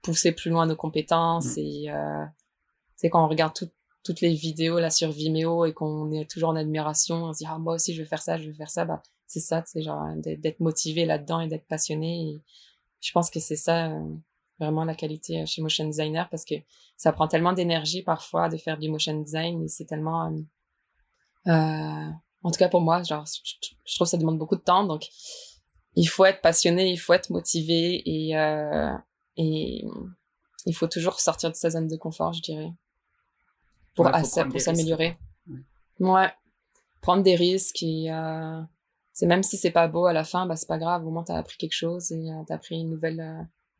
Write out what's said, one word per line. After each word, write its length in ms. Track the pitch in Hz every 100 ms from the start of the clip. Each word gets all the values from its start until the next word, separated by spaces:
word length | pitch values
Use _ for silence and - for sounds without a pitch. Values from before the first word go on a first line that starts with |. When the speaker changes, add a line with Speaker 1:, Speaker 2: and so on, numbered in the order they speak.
Speaker 1:
pousser 300 | - 165 170
plus 180 | 165 165
loin 160 | 165 160
nos 100 | 156
compétences. 800 | 156 156 156 165 165 165 151 156
Speaker 2:
Mm. 40 |
Speaker 1:
Et, 300 | 151 147 147
euh, 340 | 147 151 151 151
tu 60 | _ _ _ _ _ _ -
sais, 120 | 170
quand 140 | 170
on 40 | 156
regarde 260 | 156 160
tout, 160 | - 170 _ _ _
toutes 160 | - -
les 140 | 170
vidéos 440 | 160 160 156 160 170
là 120 | 165
sur 200 | - 160
Vimeo 540 | 151 156 160 165 170
et 80 | 165
qu'on 400 | 160 156 151 151
est 180 | 156 151
toujours 200 | 165 160
en 60 | 160
admiration, 680 | 156 156 151 151 - 165
on 80 | 165
se 60 | 156
dit, « 80 | 156
Ah, 100 | 160
moi 160 | 160
aussi, 200 | 165 -
je 80 | 165
veux 60 | 151
faire 140 | 156
ça, 140 | - 165
je 100 | 156
veux 60 |
faire 160 | 151 151
ça. » 140 | 170 165
Bah, 160 | 156 _ _ -
c'est 100 | 165
ça, 220 | - 165 165
c'est 160 | 160
genre, 240 | 156 151 151 156
d'être, 240 | 156 156
d'être 200 | 156 -
motivé 440 | 165 156 160 156
là-dedans 360 | 165 151 147 165
et 80 | 165
d'être 180 | 156 _
passionné. 640 | 156 - 156 160 170 160
Et 120 | 151 _ - - _ _ _
je 100 | -
pense 160 | 175 170
que 120 | 160
c'est 160 | - 151
ça, 340 | - 170 165
euh, 220 | 156 156 156 _ _ _ _
vraiment 260 | 151 156
la 100 | 160
qualité, 480 | 160 156 156 - 165
euh, 40 | 156
chez 140 | -
motion 240 | 156 151
designer 460 | 156 151 156 156 175
parce 160 | 165 -
que 80 | 151 _ _ _ -
ça 160 | 160
prend 160 | - 156
tellement 240 | 160 175
d'énergie 500 | 185 175 165 151 180
parfois 460 | 185 160 - 165 165
de 80 | 160
faire 220 | 165 156
du 100 | 156
motion 320 | 156 156 151
design 420 | 151 160 165 170
et 40 | 156
c'est 160 | -
tellement, 480 | 160 151 156 165 165
euh, 80 | 156 156 _ _ _ _ _ _ _ _ _ 180
euh, 580 | 160 156 156 156 156 156 160 _ _
en 80 | 175
tout 80 | 165
cas 120 | 180
pour 100 | 180
moi, 220 | 165 175
genre, 240 | 170 151 151
je, 140 | -
je, 240 | - - - _
je 100 | - -
trouve 100 | 170
que 40 |
ça 60 | 175
demande 220 | 160 160
beaucoup 180 | 156 175
de 60 |
temps. 220 | - 180 202
Donc, 200 | 156 - - - - - _ _ _ _ -
il 100 | 165
faut 180 | -
être 160 | 190 190
passionné, 500 | 170 170 175 175 185
il 60 | 175
faut 160 | -
être 160 | 180 -
motivé 720 | 175 - 170 156 165 170 180 -
et, 280 | 156 156 156
euh, 520 | 156 151 151 151 71 - _ _ _ -
et 480 | 160 156 156 - - - 185 180 _ _ _ -
il 80 | -
faut 120 | 165 165
toujours 320 | 175 175 -
sortir 300 | - - 165
de 60 | 160
sa 120 | 170
zone 200 | 165 160
de 80 | 160
confort, 360 | 165 - 165
je 80 | 165
dirais, 300 | 165 156 160 170 _ _ _ _ _ _ _ _ _ _ _
pour 120 | - 170
Speaker 2:
Ouais, 60 |
faut 40 | 165
Speaker 1:
assa-, 220 | 151 -
Speaker 2:
prendre 60 | 139
Speaker 1:
pour 60 |
Speaker 2:
des 60 | 165
risques. 60 |
Speaker 1:
s'améliorer. 540 | 165 165 160 160 165 170 - _ -
Speaker 2:
Ouais. 100 | 131 - _ _ _
Speaker 1:
Ouais. 320 | 185 185 - - _ _ _ _ _ _
Prendre 200 | - 190
des 120 | 190
risques 480 | 175 175 185 - -
et, 280 | 165 160 160
euh, 500 | 160 160 160 160 160 160 _ _ _ _
c'est 140 | - 170
même 160 | 180
si 140 | 190 202
c'est 160 | 180
pas 160 | 170 165
beau 180 | 165 180
à 60 |
la 100 | 160
fin, 240 | 160 151 180
bah, 80 |
c'est 140 | 165 -
pas 100 | 165
grave, 260 | 165 175
au 60 | 160
moins 140 | 165
t'as 120 | 170 165
appris 200 | 156 -
quelque 140 | 165
chose 380 | - 165 175 175
et, 180 | 165 160
euh, 120 | 160 160
t'as 80 |
appris 220 | 160 - 165
une 140 | 165
nouvelle, 280 | 160 160 160
euh, 220 | 160 160 165 _ _